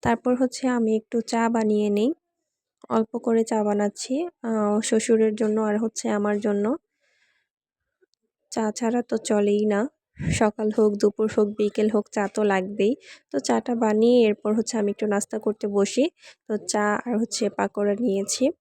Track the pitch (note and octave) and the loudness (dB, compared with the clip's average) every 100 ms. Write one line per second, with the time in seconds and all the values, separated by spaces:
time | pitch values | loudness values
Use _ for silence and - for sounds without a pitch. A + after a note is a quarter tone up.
0 | B3 A#3 B3+ B3 C4 - C4 B3 A3+ A3 | 0 0 0 0 0 -2 -2 0 2 0
1 | - A#3 A3+ A#3 A3+ A#3 G#3+ G#3 G#3 G#3 | -2 -6 -2 0 0 0 0 0 2 2
2 | A3+ E4+ _ _ _ _ _ _ - A3+ | 0 -2 _ _ _ _ _ _ -4 -2
3 | A3 A#3+ A#3+ A3+ A3+ A3 G#3 G#3 G#3 - | -2 -4 0 0 0 0 0 0 -2 -4
4 | - C4 F4 _ A#3+ A3 G#3 G#3 A3 A3 | -6 -4 -4 _ -4 -2 0 0 0 0
5 | A3 A3+ A3 G#3+ G#3+ G#3+ G#3+ G#3 A3+ - | 2 2 2 0 -2 0 0 0 -2 -4
6 | A#3 G#3 G#3 G#3 G#3 G3+ G#3 D4+ _ _ | -4 -2 0 -2 0 0 -2 -4 _ _
7 | _ _ _ _ _ _ _ _ _ _ | _ _ _ _ _ _ _ _ _ _
8 | _ _ _ _ _ - A3 G#3 A#3 A#3+ | _ _ _ _ _ -4 -4 -2 -2 -2
9 | A#3+ A3+ A3 G#3 G#3 G#3 G#3+ G3+ B3+ _ | -2 -4 0 2 2 2 2 0 -2 _
10 | _ _ - - G#3+ - G#3+ G#3+ G#3+ G#3 | _ _ -4 2 0 2 -2 2 2 4
11 | G#3 - A3 - G#3 G#3 G#3 - G#3+ G#3 | 0 0 -2 2 0 0 -2 0 0 0
12 | G#3 - G3 - G#3+ F#3+ F#3+ G#3 G3+ C4+ | -2 -4 -4 0 0 0 -2 -2 0 0
13 | - - _ C#4+ C4+ A#3 A3 A#3 A3+ G#3+ | -8 -20 _ -6 -2 -2 -2 -2 2 4
14 | A3+ B3 A3 G#3 G#3+ A3 A3 A3 G3+ G3+ | 4 6 4 2 -2 -2 -2 -2 -2 -2
15 | G#3+ G3+ - A3 G#3+ G#3 G#3+ G3+ G3 - | -2 -2 -2 -4 -4 -4 -2 0 0 2
16 | D4+ _ - - _ G#3+ - G#3+ G#3 G#3 | 0 _ -20 -20 _ -6 -4 -2 0 0
17 | - A3 A#3 - G#3 - G3+ - G#3 G3+ | -2 -2 -2 -2 -4 -2 -4 -2 -2 0
18 | A#3+ G3 G3 - C4 F4 | -2 -2 -4 -2 -2 -2